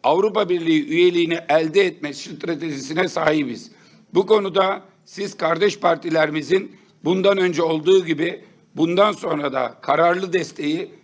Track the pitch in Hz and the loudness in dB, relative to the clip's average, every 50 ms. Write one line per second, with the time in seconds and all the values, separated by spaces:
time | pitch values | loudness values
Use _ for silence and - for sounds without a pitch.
0 | - - 151 180 202 214 185 214 208 175 180 170 165 165 160 156 143 143 160 170 | 2 2 2 4 2 2 0 0 0 0 -2 -2 2 2 2 2 0 0 2 4
1 | 180 180 175 170 170 160 170 170 - - 147 160 160 160 151 196 196 180 160 - | 4 4 4 2 0 0 -2 -6 -2 0 0 2 2 2 2 2 2 2 -2 -6
2 | 147 147 139 - - - 156 - - 165 165 143 165 160 147 139 131 135 156 165 | -10 -10 -10 -12 -14 -14 -14 -10 -6 -6 -6 -6 -6 -8 -8 -8 -8 -6 -4 -4
3 | 185 180 - 170 160 156 156 156 143 123 117 107 - - - _ _ _ _ _ | -4 -2 -2 0 0 2 2 0 -2 -4 -6 -12 -14 -18 -20 _ _ _ _ _
4 | _ _ - 170 185 185 220 214 196 196 160 196 190 190 196 196 - - _ _ | _ _ -2 0 2 4 2 2 2 0 0 0 2 2 0 -4 -8 -20 _ _
5 | _ - - - 196 202 - - 175 160 170 165 196 208 190 - - 175 170 147 | _ -20 -10 -10 -8 -8 -8 -4 -2 -2 0 2 0 0 0 0 0 0 0 0
6 | - 170 160 160 156 151 147 156 143 143 180 190 196 - - - _ _ _ _ | -2 -2 2 2 2 2 0 -6 -2 0 0 0 0 -4 -16 -20 _ _ _ _
7 | - 151 185 190 185 196 202 196 185 180 165 156 170 160 160 156 151 170 190 190 | -2 -2 0 2 4 2 4 4 2 0 0 0 0 0 0 0 4 4 4 4
8 | 175 160 156 143 165 175 175 - - - _ _ _ _ _ - 160 165 175 185 | 4 2 -4 -2 -2 -4 -6 -8 -16 -20 _ _ _ _ _ -2 0 0 4 4
9 | 202 214 190 - - 170 160 151 143 143 131 131 127 113 - _ - - 143 151 | 4 2 2 -4 -6 -6 -4 -4 -4 -4 -2 -2 -4 -4 -6 _ -2 -2 2 2
10 | 165 170 175 180 196 185 165 180 160 - - - 151 147 156 165 - - - - | 4 2 2 0 -4 -2 -2 -4 -4 -4 -8 -6 -4 -4 -4 -4 -6 -10 -14 -20